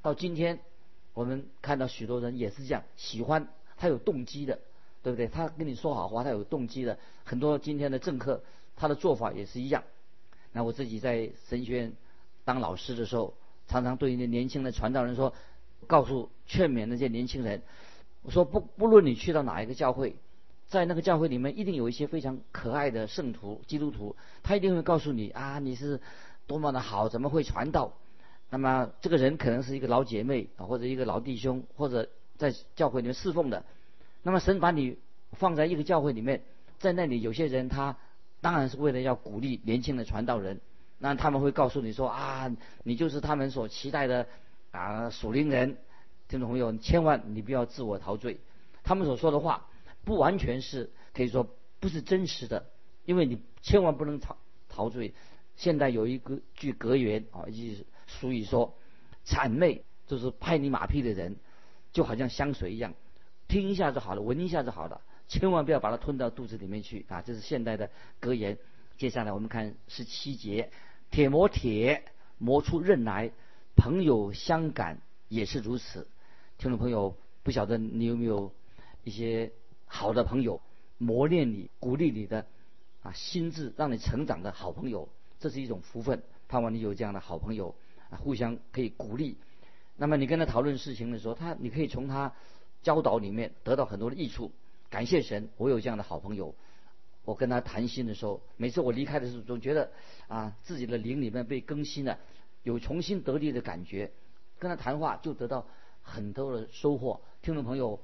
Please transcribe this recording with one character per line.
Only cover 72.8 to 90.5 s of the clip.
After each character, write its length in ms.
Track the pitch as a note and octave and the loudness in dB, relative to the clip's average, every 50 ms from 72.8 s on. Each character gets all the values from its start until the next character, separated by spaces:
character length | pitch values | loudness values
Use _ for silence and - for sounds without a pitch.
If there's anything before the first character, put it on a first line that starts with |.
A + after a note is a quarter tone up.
刃 220 | F3 F#3+ F#3+ C3 A2+ | 6 6 6 6 6
来， 280 | G#2+ F#2 G2+ A2+ A#2 - - - - - - - - - | 2 2 0 -2 -2 -4 -8 -12 -12 -12 -12 -4 8 8
朋 280 | - - A#2 E3 F#3+ - | 8 8 8 4 6 8
友 300 | D4+ B2 G#2+ G2+ G2+ G2+ | 8 8 6 6 2 -2
相 380 | - - - E3 D#3+ D#3+ D3+ | -4 2 2 4 4 4 0
感 280 | - - F#2+ E2 D#2+ - - - - - - - | 0 0 -2 -2 -2 -6 -10 -12 -12 -12 -8 -2
也 160 | A2 A2+ G2+ | 0 0 0
是 140 | - - C3+ | 0 0 -2
如 180 | G#2 A2 B2 | 0 0 -2
此。” 300 | A#2 - - - F2+ - - - - - - - - - - - | -2 -4 -6 -8 -8 -8 -10 -10 -12 -12 -12 -12 -12 -10 -10 -8
听 120 | - - C3 | -2 0 0
众 80 | B2 | 2
朋 120 | G#2+ A#2+ B2 | 2 2 2
友， 280 | A#2 G#2 G2 F#2+ F#2 - - - - - - | 2 2 2 0 -2 -4 -10 -12 -10 -4 -2
不 80 | - | 0
晓 140 | A#2 A2+ G#2 | 0 0 2
得 120 | G2 A#2 | 2 2
你 280 | A2+ A2+ A2 A2+ A2+ A#2 | 0 0 0 0 0 2
有 100 | A#2 A#2+ | 2 2
没 100 | A#2 A#2 | 2 2
有 280 | A2+ G#2 G2+ G2+ G2 - - - - - - - - - - - | 2 2 0 -2 -4 -8 -10 -12 -12 -12 -12 -12 -12 -10 -10 -8
一 80 | A#2+ | -8
些 400 | G2 A2 A#2 A2+ A2+ A2+ A2+ - - - - - - - - | -6 -4 -2 0 0 0 -2 -4 -6 -10 -12 -12 -12 -12 -12
好 280 | - - - - G#2+ A2+ | -8 -6 -2 0 2 4
的 100 | B2 A#2 | 4 4
朋 180 | - A#2+ C3+ | 4 2 2
友， 200 | A#2+ A2 F2+ - - - - - - - - | 2 2 0 -2 -6 -10 -12 -12 -12 -12 -6
磨 300 | - A#2+ A#2 A2+ B2+ C#3+ | -2 0 2 4 6 6
练 240 | D#3 F3+ E3+ C#3 A#2 | 6 6 6 4 4
你、 180 | G#2+ G2 F#2 - - - | 2 -2 -6 -10 -8 -4
鼓 160 | - B2 B2+ | -2 0 2
励 160 | C#3 F3 D3 | 4 4 4
你 140 | A2+ G#2+ G#2 | 2 2 -4
的 200 | G2 A2 A2 - - - - - - - - - - - - - | -2 -2 -4 -4 -6 -10 -12 -12 -12 -12 -12 -12 -12 -12 -10 -10
啊 80 | F#2+ | -10
心 400 | F#2+ - - - - F3 E3 E3 | -8 -8 -8 -4 -2 0 -2 -2
智， 220 | D#3+ D#3+ D3 A2+ G#2 | -2 -4 -6 -6 -2
让 160 | - D3+ C#3 | 0 0 0
你 60 | A#2+ | 0
成 280 | G#2 - - - B2+ D3+ | 0 0 0 0 0 0
长 160 | - G2 D#2+ | 0 -2 -2
的 120 | F2+ G#2 - | -2 -6 -6
好 180 | - - F2 | -6 -6 -6
朋 180 | F#2+ B2+ G3 B2+ | -6 -4 -4 -4
友， 200 | G#2+ F2+ D2 - - - - - - | -4 -4 -6 -8 -10 -12 -12 -12 -10
这 120 | - - D3+ | -6 -6 -4
是 100 | B2 C#3 | -4 -4
一 80 | C3 | -4
种 140 | A#2 A2 F2+ | -4 -6 -6
福 200 | F2 - - A#2 | -6 -8 -8 -4
分。 220 | A2 C#3 A#2+ A2+ - - - - - | 0 0 0 0 -2 -10 -12 -12 -8
盼 160 | - C3 B2 A#2 | 0 0 2 2
望 100 | A2+ A2+ | 2 0
你 60 | A2+ | 0
有 140 | A2 G#2 G2 | 0 -2 0
这 100 | G2 A2+ | 0 -2
样 100 | G2+ G2+ | -2 -2
的 60 | F#2 | -6
好 180 | - - E2+ | -6 -6 -6
朋 180 | D#2+ - G#2+ A2 | -4 -4 -4 -2
友 200 | G#2+ F#2 E2 - - - - - - - - | -4 -4 -6 -6 -10 -12 -12 -12 -12 -12 -10
啊， 60 | - | -10
互 180 | - - C#3 B2+ | -6 -2 -2 0
相 220 | G#2 A#2+ A#2 A#2 - - - | 0 0 -2 -2 -4 -8 -6
可 80 | - C3 | -2 -2
以 80 | B2 | -2
鼓 300 | G#2+ - - B2 G#2 G#2+ | -2 -2 -6 -6 -6 -2
励。 180 | C3+ D#3 C3 G2 - - - - - - - - - - - - | -2 -2 -2 -4 -8 -10 -12 -12 -12 -12 -12 -12 -12 -12 -10 -4
那 100 | - C#3+ | 0 2
么 80 | D3+ D#3 | 4 4
你 100 | C#3 C3+ | 4 4
跟 140 | B2+ E3 E3 | 4 4 4
他 60 | D#3+ | 4
讨 160 | - | 4